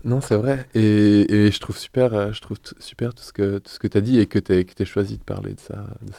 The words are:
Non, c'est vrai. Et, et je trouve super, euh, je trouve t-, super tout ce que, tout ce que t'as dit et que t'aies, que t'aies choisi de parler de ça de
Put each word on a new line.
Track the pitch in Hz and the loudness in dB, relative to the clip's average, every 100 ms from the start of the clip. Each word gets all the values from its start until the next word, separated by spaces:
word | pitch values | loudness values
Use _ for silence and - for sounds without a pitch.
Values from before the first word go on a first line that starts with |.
Non, | 120 131 | -4 -4
c'est | - 104 | 0 0
vrai. | 123 139 127 113 | 0 -4 -4 0
Et, | 107 107 104 104 101 | 2 4 6 6 4
et | 104 104 | 4 4
je | - | 2
trouve | - - | -6 -12
super, | - 127 127 | -6 0 0
euh, | 107 101 | 0 -4
je | 104 | -6
trouve | - 104 | -12 -14
t-, | - - | -16 -20
super | - - 120 | -18 -10 -10
tout | - | -10
ce | - | -12
que, | - 98 101 | -4 -2 -2
tout | - | -8
ce | - | -10
que | 107 | -2
t'as | 104 | 0
dit | 110 127 | 2 2
et | 101 | 2
que | 107 | 0
t'aies, | - 92 90 | 0 0 0
que | |
t'aies | - 98 | -4 -6
choisi | 101 101 107 | -4 -4 -6
de | |
parler | - 98 98 | -10 -10 -10
de | 98 | -12
ça | - 101 101 104 | -14 -14 -14 -16
de | 101 | -18